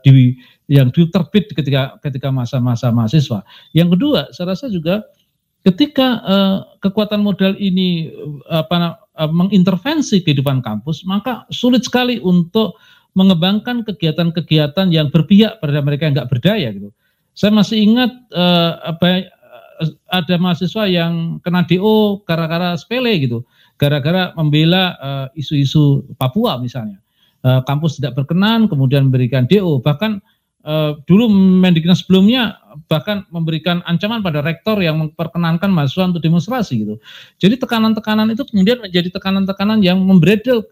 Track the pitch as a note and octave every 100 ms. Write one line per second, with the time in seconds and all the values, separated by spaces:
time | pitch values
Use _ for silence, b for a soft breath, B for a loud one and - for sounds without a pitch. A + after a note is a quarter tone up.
0 | C#3 C3+ B2 B2+ B B - C#3+ B2+ E3+
1 | E3 F#3+ E3 G#3 - - C#3+ C3+ C3 -
2 | D3 C3 C#3 C3 A#2+ C3 B2 A#2 B2+ A#2
3 | A2 D#3+ C3+ G#2+ - B B D#3+ F3 F3+
4 | D4 A3 C3+ - F3+ F#3+ C4+ F3+ D#3 G#3
5 | - _ _ _ _ _ F#3+ F#3 D4 C4+
6 | C4 A#3+ - G3 G3 F#3+ - _ G3 G#3
7 | G#3 G#3 G3+ F#3 F#3+ F#3+ G3 F#3 F#3 E3+
8 | D3+ - D3+ C#3+ - C3+ - F3 E3+ -
9 | _ - D#3 E3 F#3+ G#3 F3+ F#3+ C#4 D#4+
10 | - G3 - C#3 C#3 C3 A2+ G#2+ C3+ D#3+
11 | F#3 G3+ B3+ A3+ - - B3 B3 - B3
12 | B3 A#3+ F#3 F3+ E3+ A3 A3 - b b
13 | b F#3+ F#3+ F3 F#3 G#3 A3+ A#3+ G#3+ F3+
14 | E3 D#3+ E3+ E3+ - D#3 D3 F#3+ F#3+ D#3+
15 | D3 E3 - G3+ A3 - D3 D3 C#3+ C#3+
16 | D#3 C#3+ A#2+ B2 F3+ A3 B2 G2 G2+ -
17 | _ _ _ - G#3 G#3+ G3 A3 G#3 A#3
18 | B3 - _ E3 F3 F3 E3+ - - E3
19 | F3 F#3 F#3 _ A#2+ A#2+ - - D#3+ -
20 | - F3+ E3 F3 F3+ E3+ F3 A3 G#3 F3
21 | E3 E3+ E3 D#3 - F3+ E3+ F3+ G#3+ A3
22 | G#3 G3+ - E3 D#3+ E3 F3+ E3+ - B3
23 | A#3+ F#3+ C3+ A#2 - b b b C#3+ D3
24 | C#3 F#3 F3+ E3 D3+ D3 D#3+ F#3 F3+ -
25 | C3+ C#3 C3+ - C3+ D3 C#3 D#3 C#3+ C#3
26 | - - C3 G#3 A#3 B2+ B2 B2+ A2 -
27 | _ _ _ _ B2+ C3 C3 C#3+ D#3+ -
28 | C3+ B2 C3+ E3+ G#3 A3+ G#3+ D3 C3 C#3+
29 | C3+ B2+ B2 C3 B2 G3+ F3+ C#3 D3 D3
30 | G#3+ G3+ - _ _ _ D3+ D#3 D3+ D3+
31 | - F#3+ A#3+ G3 F#3+ F#3 F#3 E3 E3 F#3
32 | - F#3+ G3 B3+ A#3+ - G#2 C#3 - D#3
33 | G#3 G3+ - E3+ D#3+ D#3+ F3+ F3 E3+ E3+
34 | G#3 A3+ F#3+ D3+ D3+ D#3+ - G#3+ E3+ D#3
35 | D#3 - E3 E3+ E3+ E3+ G3+ F3+ C#3 F#3
36 | F3+ E3+ D#3+ E3+ F3 B3+ G#3 A#2 G#2+ G#2+
37 | B B B B F3+ B3+ B3 A3+ A3 A3
38 | G#3+ G#3+ A3 A3+ C#4 G3+ F#3 B3 G3+ F3
39 | F3 F#3+ F#3+ G3 F#3+ G3 G3+ A3 F3+ F#3
40 | F#3 F#3+ D#3 G#3+ B3+ A#3+ -